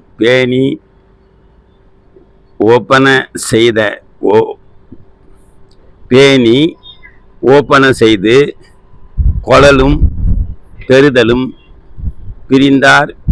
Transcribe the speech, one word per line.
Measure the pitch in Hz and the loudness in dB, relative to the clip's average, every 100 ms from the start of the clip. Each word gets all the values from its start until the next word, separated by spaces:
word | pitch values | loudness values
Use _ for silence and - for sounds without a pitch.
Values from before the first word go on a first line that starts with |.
| - - | -14 -4
பேணி | 113 127 123 127 135 - _ _ _ _ _ _ _ _ _ _ _ _ _ _ _ _ _ - | 0 0 0 -2 -4 -6 _ _ _ _ _ _ _ _ _ _ _ _ _ _ _ _ _ -4
ஓப்பன | 104 120 101 131 135 135 - - - | 0 0 2 0 2 0 -4 -10 -4
செய்த | 110 120 110 104 - - _ 98 | 0 0 0 -4 -6 -16 _ -2
ஓ-, | 107 113 - _ - _ - - _ _ - _ _ - _ _ _ - | 0 0 -6 _ -20 _ -20 -20 _ _ -20 _ _ -20 _ _ _ -2
பேணி | 127 139 135 117 123 156 - - - - _ _ _ | 2 4 2 2 0 -2 -6 -20 -20 -20 _ _ _
ஓப்பன | 123 143 127 139 135 | 0 2 2 2 2
செய்து | 123 113 110 101 131 143 - - _ _ - - - - - | 2 0 0 0 0 0 -6 -20 _ _ -20 -12 -4 -2 -2
கொளலும் | - 131 139 139 135 147 - - - - - - - - - | 0 2 4 2 0 0 -2 -2 -2 -2 -4 -10 -20 -12 0
பெறுதலும் | 131 147 123 113 123 131 - _ - - - - - - - - | 2 2 2 0 -2 -6 -12 _ -20 -20 -14 -12 -12 -14 -16 -4
பிரிந்தார் | 131 139 139 135 139 151 - - | 0 0 0 2 0 -2 -6 -4